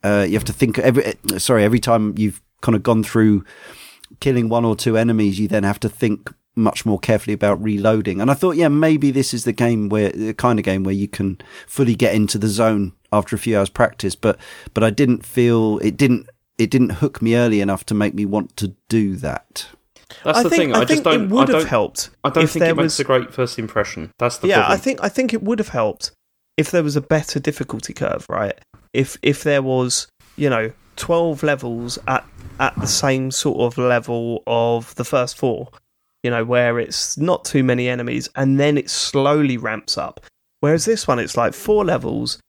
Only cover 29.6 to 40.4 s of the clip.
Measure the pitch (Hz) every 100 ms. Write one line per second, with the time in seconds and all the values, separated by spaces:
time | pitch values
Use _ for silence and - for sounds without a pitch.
29.6 | 131 131 127 - - _ _ - 143 120
30.6 | 113 - _ - - 170 170 143 151 143
31.6 | 123 117 120 123 - 131 - - - -
32.6 | 131 - - - 143 131 131 131 147 -
33.6 | 120 117 123 120 113 120 117 117 - 117
34.6 | 117 117 117 - 127 143 123 - 135 113
35.6 | 127 _ _ _ _ _ 123 120 113 123
36.6 | 123 117 113 - - - 160 180 - 143
37.6 | 127 123 123 123 120 123 123 - 135 135
38.6 | 147 147 - - - 143 139 151 143 123
39.6 | 117 107 - - 73 - - _